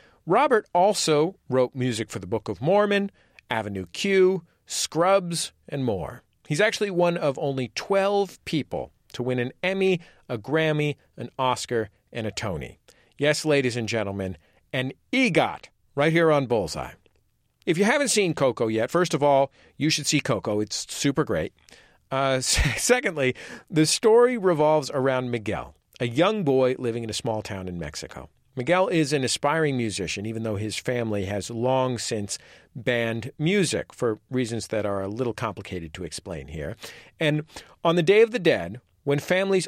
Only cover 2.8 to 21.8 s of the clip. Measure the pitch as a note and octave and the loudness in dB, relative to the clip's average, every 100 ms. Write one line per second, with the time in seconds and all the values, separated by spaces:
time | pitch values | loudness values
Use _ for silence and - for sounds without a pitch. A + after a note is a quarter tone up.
2.8 | G#3 G3+ G3+ - _ _ _ A2+ G#2 G2 | 2 0 -2 -8 _ _ _ -4 -4 -6
3.8 | F#2 - G3+ G3 F#3 F#3+ - _ _ - | -8 -4 2 4 6 4 -6 _ _ -6
4.8 | - D3+ F3 G3 F3 E3 - _ - C#3+ | -4 2 4 4 2 -6 -6 _ -10 -4
5.8 | C3 G2 D#2 B2 _ _ _ D3+ G#3+ G#3+ | -2 -2 -6 -10 _ _ _ 2 2 2
6.8 | G#3 F3 F3 F3 D3+ C3 D3 C3+ B2 - | -2 2 2 2 -2 -2 -2 -2 -4 -6
7.8 | - G3 F#3+ G3+ G3 - - D#3+ - D#2 | 0 0 2 0 -2 -6 -4 -4 -2 -6
8.8 | B1 _ _ - B2 B2+ A#2+ - F3+ F#3+ | -8 _ _ -8 -4 -2 -2 -4 -4 0
9.8 | F#3+ F3+ - _ _ A#2+ G#2 D3+ D#3+ D3+ | 0 0 -4 _ _ -8 -2 0 0 0
10.8 | D3+ C3+ _ - A#2 - C3 B2 - A#2+ | -2 -4 _ -14 -14 -2 -2 0 -2 -4
11.8 | G#2 _ _ A#2+ A2 - A2 E2 B1+ - | -4 _ _ -8 -6 -6 -6 -6 -8 -16
12.8 | _ _ _ _ C#3+ D3 D#3 C#3+ B2+ A#2 | _ _ _ _ 0 0 2 2 2 -2
13.8 | A2 A2+ G2+ G2 F#2+ F#2 _ _ _ C3+ | -4 -2 -4 -4 -6 -8 _ _ _ -6
14.8 | C3 - _ B3+ B3+ D#3 A#2 D2+ - _ | -6 -8 _ 0 2 2 0 -2 -14 _
15.8 | _ - D3+ E3 E3 D3 C3 A#2 F2 - | _ 0 2 4 4 4 2 0 0 -6
16.8 | C2 - _ _ _ _ _ _ - E3 | -10 -12 _ _ _ _ _ _ -2 0
17.8 | G3+ C#4+ C#4 - F#3+ D3+ C#3 A#2 A2+ A2 | 2 2 2 2 0 2 0 2 0 0
18.8 | A2 E3+ F3+ C#3+ C#3+ C#3 C3+ _ _ _ | 0 0 0 2 4 4 2 _ _ _
19.8 | C#3+ D3+ D3 D3 - A2+ G2 G#2+ G#2+ - | -2 0 0 -2 0 -2 0 -2 -2 -6
20.8 | - - C#3+ C#3 D3+ F#2 D#2+ - _ - | -8 -2 -2 0 0 0 -2 -8 _ -20